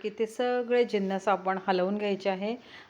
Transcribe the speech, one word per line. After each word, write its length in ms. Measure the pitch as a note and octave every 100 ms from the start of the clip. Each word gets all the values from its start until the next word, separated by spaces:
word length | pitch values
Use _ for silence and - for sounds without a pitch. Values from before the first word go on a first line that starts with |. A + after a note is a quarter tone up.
की 80 | G#3+
ते 160 | G#3+ A3
सगळे 560 | - B3 B3 A#3 A#3+ A#3
जिन्नस 420 | G#3 F#3+ F#3+ G#3+
आपण 320 | F#3 F#3+ F#3+ F#3+
हलवून 300 | F#3 F#3 G#3
घ्यायचे 320 | G#3 G3 G3
आहे 260 | F#3+ G#3 B3 - -